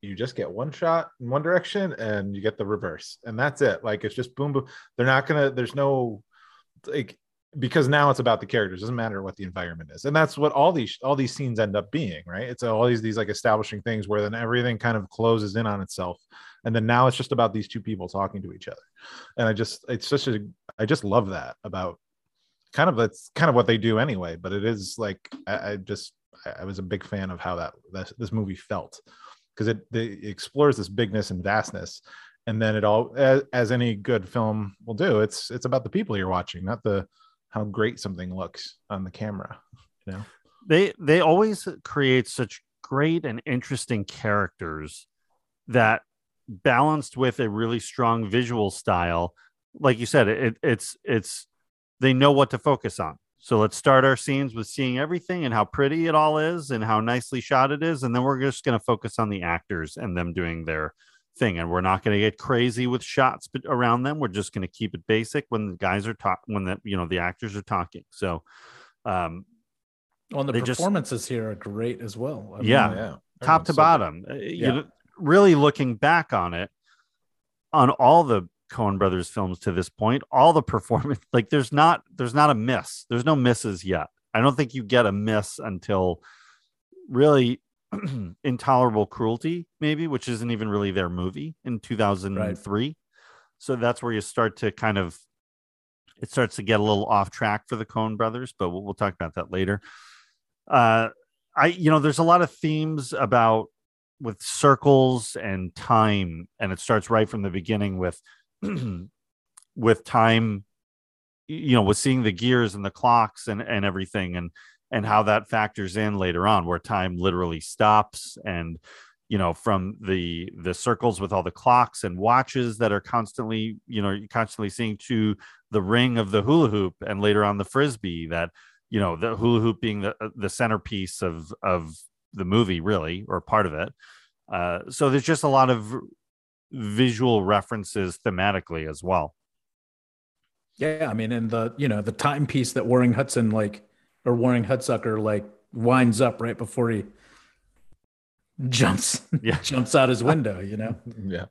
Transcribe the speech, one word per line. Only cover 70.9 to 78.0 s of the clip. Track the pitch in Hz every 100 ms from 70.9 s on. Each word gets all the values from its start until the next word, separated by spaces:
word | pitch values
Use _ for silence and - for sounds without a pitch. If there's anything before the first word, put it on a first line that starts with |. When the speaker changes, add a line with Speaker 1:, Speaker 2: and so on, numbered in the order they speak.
| 196 - 120 -
Speaker 3:
here | 123 110
are |
great | 101 - 101 117 123
as | 113 104
well. | 127 143 104
I | 98
mean, | 107
Speaker 2:
Yeah. | 131 110
Speaker 1:
Oh, |
yeah. | 92 107 73 _ _
Speaker 2:
Top | 147 160
Speaker 1:
Everyone's | 165
Speaker 2:
to |
Speaker 1:
so | 147
good. |
Speaker 2:
bottom. | 156 160 90 78 95
Uh, |
you | 127 104 175 131
Speaker 1:
Yeah. |
Speaker 2:
know, | 127 - _ _ _
really | 160 180 202
looking | 160 147 143 135
back | 110 147 170 156
on | 110 87
it, | 85 98 _ _ _ _ _ _ _ _ _ _
on | 156 127
all | -